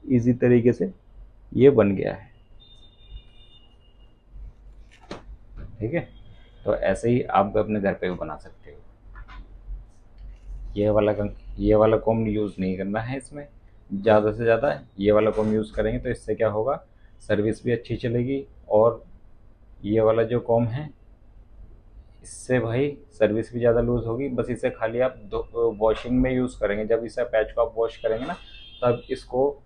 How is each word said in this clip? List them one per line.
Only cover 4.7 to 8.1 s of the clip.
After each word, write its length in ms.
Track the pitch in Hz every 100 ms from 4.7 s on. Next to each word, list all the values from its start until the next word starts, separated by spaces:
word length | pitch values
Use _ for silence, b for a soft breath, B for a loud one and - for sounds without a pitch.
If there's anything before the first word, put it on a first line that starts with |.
| - - - - - - - - - -
ठीक 220 | - 107
है, 80 | 165 - - - - - - -
तो 100 | 107
ऐसे 340 | - 98 117
ही 120 | 120
आप 220 | - 92 101
भी 140 | 107
अपने 200 | 104 107
घर 140 | 98
पे 160 | 87
भी 60 | 90